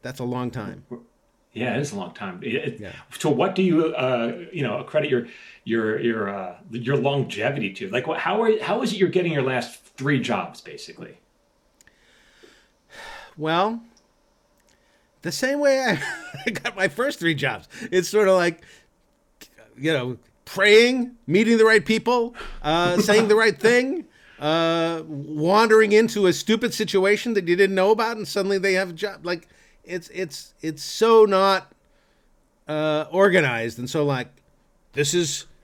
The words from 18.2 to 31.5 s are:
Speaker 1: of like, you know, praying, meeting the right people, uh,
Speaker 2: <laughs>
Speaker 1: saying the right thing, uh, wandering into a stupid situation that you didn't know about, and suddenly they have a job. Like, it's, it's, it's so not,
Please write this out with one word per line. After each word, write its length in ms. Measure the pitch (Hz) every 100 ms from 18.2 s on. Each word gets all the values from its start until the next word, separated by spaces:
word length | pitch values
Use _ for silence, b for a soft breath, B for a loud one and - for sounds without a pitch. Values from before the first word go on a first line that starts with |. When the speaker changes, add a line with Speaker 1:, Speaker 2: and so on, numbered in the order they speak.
| 202
Speaker 1:
of 60 | 185
like, 260 | 175 165 b b b _ _ _ _ _ - _ 113 -
you 160 | 143
know, 260 | 151 127 120 _ _
praying, 680 | - 190 208 214 240 254 240 - -
meeting 320 | 175 220 233
the 60 |
right 200 | 220 220
people, 500 | - 220 - 247 233 B B B
uh, 340 | 151 165 175 180
Speaker 2:
<laughs> 40 |
Speaker 1:
saying 280 | 202 214 220
the 80 | 214
right 220 | 220 -
thing, 460 | 220 240 262 359 311 b b b
uh, 640 | 151 160 165 165 165 165 160
wandering 840 | 143 151 151 160 202 226 220 214
into 340 | 208 226 208 185
a 60 |
stupid 420 | 165 - 220 240
situation 600 | - 214 196 190 208 247
that 120 | 214 170
you 80 | 175
didn't 180 | 196 190
know 140 | 190
about, 260 | 220 220 226
and 100 | 202
suddenly 320 | 202 196 196
they 160 | 190
have 160 | 185 190
a 20 |
job. 320 | 165 202 190
Like, 240 | 165 175 _ b b b
it's, 240 | - 180 170
it's, 440 | 175 185 - - _
it's 220 | 160 151
so 420 | - - 226 226
not, 480 | 214 190 196